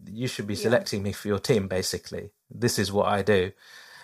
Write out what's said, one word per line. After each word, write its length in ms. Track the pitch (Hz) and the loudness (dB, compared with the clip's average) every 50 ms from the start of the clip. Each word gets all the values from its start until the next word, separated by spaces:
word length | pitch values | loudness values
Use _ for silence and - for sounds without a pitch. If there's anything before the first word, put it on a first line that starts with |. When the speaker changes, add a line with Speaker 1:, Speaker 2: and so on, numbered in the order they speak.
| - | -14
Speaker 1:
you 200 | - 101 113 127 | -14 -8 -6 -6
should 200 | 123 - - 107 | -6 -4 -6 -6
be 80 | 104 101 | -6 -4
Speaker 2:
Yeah. 80 | - 104 | -2 2
Speaker 1:
selecting 400 | 110 120 117 - - - 101 98 | 4 4 2 2 0 -4 -4 -2
me 100 | 101 92 | -4 -4
for 160 | - - 104 | -4 -2 -2
your 100 | 101 95 | -2 0
team, 300 | - - 131 104 95 95 | 2 2 2 2 2 0
basically. 640 | 92 92 95 - - - - - - - - - _ _ _ - | -2 -2 -2 -2 -4 -6 -6 -8 -10 -10 -10 -12 _ _ _ -18
This 280 | - 104 117 120 - - | -8 -2 0 0 2 2
is 120 | 101 95 | 0 0
what 160 | 98 101 92 | 2 2 2
I 140 | 92 101 101 95 | 2 2 2 4
do." 300 | 104 104 95 90 92 - _ - - - - - - - - | 4 4 4 4 2 -4 _ -20 -20 -20 -20 -20 -20 -20 -20